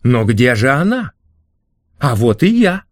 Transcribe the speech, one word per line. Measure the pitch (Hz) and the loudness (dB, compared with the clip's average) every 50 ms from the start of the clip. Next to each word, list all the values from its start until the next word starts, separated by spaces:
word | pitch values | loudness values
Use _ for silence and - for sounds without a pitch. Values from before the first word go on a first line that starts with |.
Но | - 113 127 117 110 | 0 0 0 0 0
где | 104 113 104 123 127 120 | -2 0 2 2 0 0
же | 107 113 131 | 0 0 0
она? | 139 147 175 202 240 262 220 - _ _ _ _ _ _ _ _ _ _ _ _ _ _ _ _ _ _ | 0 0 -2 -2 -2 -4 -8 -12 _ _ _ _ _ _ _ _ _ _ _ _ _ _ _ _ _ _
«А | - 135 120 | -4 -2 -2
вот | 101 117 120 104 - | 0 0 0 2 2
и | 160 | 0
я», — | 190 233 240 233 185 180 196 - _ | 0 2 2 2 0 0 -4 -12 _